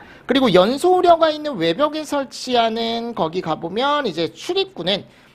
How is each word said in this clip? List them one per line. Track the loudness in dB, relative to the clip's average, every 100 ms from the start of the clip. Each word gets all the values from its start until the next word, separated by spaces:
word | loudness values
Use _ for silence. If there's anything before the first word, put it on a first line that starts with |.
| -16 -20
그리고 | -2 2 6
연소 | 6 4 2 2 4
우려가 | 6 6 4
있는 | 0 -6 -2
외벽에 | -2 0 -2 -2
설치하는 | -6 -6 -6 -10 -2 0 0 -2 -4 -6 -6
거기 | -4 -4 -2
가보면 | -4 -6 -6 -4 -2 0 -2
이제 | -4 -6
출입구는 | -6 -6 -4 -4 -6 -4 -4 -6 _ _